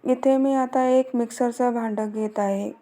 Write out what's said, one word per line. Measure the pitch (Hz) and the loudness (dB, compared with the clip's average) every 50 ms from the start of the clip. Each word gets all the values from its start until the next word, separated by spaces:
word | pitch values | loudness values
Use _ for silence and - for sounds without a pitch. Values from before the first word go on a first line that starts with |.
| - | 0
इथे | - 254 254 - 269 269 | 0 -2 2 2 2 4
मी | 269 269 269 269 | 4 2 2 2
आता | 262 254 254 - 262 254 | 0 0 0 0 0 2
एक | 254 254 262 262 262 - | 4 4 4 2 2 -2
मिक्सरचं | 240 233 226 - - 254 240 233 - 247 247 233 | -2 -2 -4 -2 -2 -2 -2 0 0 0 0 0
भांडं | 233 226 226 214 208 220 214 | -2 -4 -4 -4 -4 -4 -4
घेत | 208 214 214 214 214 214 | -4 -4 -4 -4 -2 -2
आहे. | 202 196 196 196 202 208 - - | -2 0 -2 -2 -4 -8 -10 -14